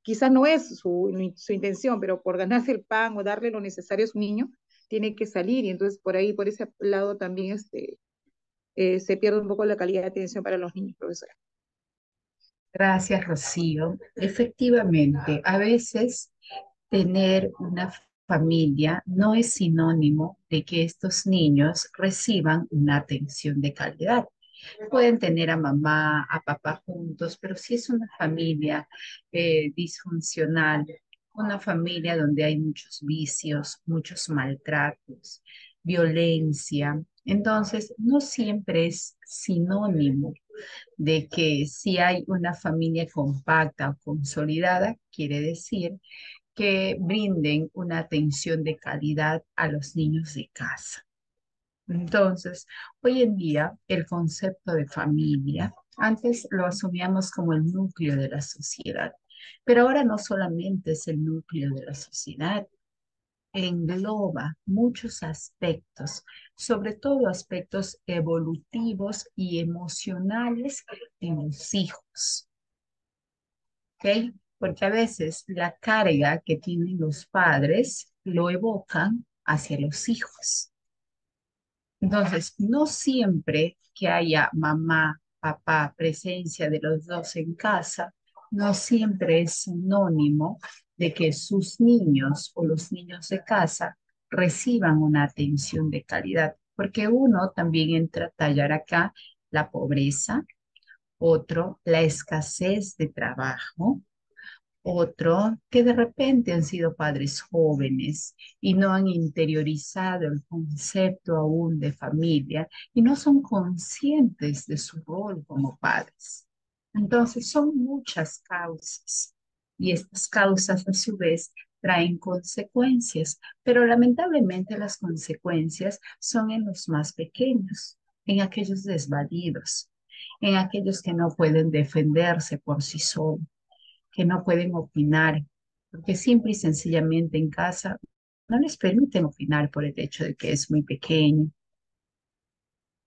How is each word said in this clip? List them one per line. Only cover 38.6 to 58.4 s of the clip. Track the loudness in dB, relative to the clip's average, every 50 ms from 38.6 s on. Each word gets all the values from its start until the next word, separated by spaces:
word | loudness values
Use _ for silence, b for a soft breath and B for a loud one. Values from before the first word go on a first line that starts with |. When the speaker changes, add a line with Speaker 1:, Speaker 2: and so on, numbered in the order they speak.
| -2 0 2 2 2
Speaker 2:
es | 2 -2 -6 -12 -14 _ _ -20
sinónimo | -18 -16 -8 -4 0 0 2 2 2 0 0 0 0 2 2 2 2 2 0 -2 -4 -8 _ _ _ B B B B B B B B _
de | -2 0 2 2 0 0 -4
que | -2 0 2 2 2 0 -2
si | -4 -6 -6 -2 0 2 2
hay | 2 2 2 0 -2
una | -2 -2 -2 -2 -2 -4
familia | -4 -4 -2 0 0 0 0 0 -2 -4
compacta | -4 _ -2 -2 -2 -2 -4 0 2 2 2 2 0 -2 -4 -4 -4
o | -4 _ _
consolidada, | -6 -6 -4 -6 -6 -4 -4 -2 -2 0 0 2 2 2 2 0 -2 -2 _ _ _
quiere | -8 -6 -4 -4 -2 -2
decir | -2 -4 -4 -6 -8 -6 -6 -4 -4 -6 -8 -10 B B B B B B B B B _ _ -2
que | 0 2 2 2 0 -2 -2 -2
brinden | -2 -2 0 0 0 0 0 0 2 2 2 0 0 -2
una | _ -8 -6 -4 -4 -4
atención | -4 -2 -2 0 0 0 -2 -2 -2 -2 -2 -2 -2
de | -4 -6
calidad | -6 -8 -8 -6 -4 -4 -2 -2 0 0 0 -2 -2 _ _ _
a | -4 -2 -2
los | -2 -4 -6 -6 -4
niños | -2 0 0 0 -2 -4 -6 -10
de | -12 -12 _
casa. | _ -10 -10 -10 -10 -10 -12 -16 -16 -16 _ _ _ _ _ _ _ _ _ _ _ _ _ _ _ _ _
Entonces, | -6 -4 -4 -2 0 4 4 4 4 4 0 -6 -10 -12 -12 -16 B B B B B B _
hoy | 2 2 4 6
en | 4 4 2
día, | 0 0 0 0 0 0 -2 -4 _ _
el | -4 -2 -2 -2
concepto | -4 -4 -2 -2 -2 -2 -2 -6 -6 -6 _ _ -2 -2
de | -2 -2
familia, | -2 -6 -4 0 0 2 2 2 2 0 0 0 -2 -2 -2 -4 -4 -6 -10 _ _ _
antes | 0 2 2 2 2 2 0 0 0 -4 -4
lo | -2 0 0
asumíamos | 0 -2 -4 -4 -4 -4 -2 -2 0 0 0 -2 -2
como | -4 -2 0 0 2
el | 2 2
núcleo | 0 0 -2 -4 -4 -4 -2 -2 0 0
de | 0 -2
la | -2 -4 -6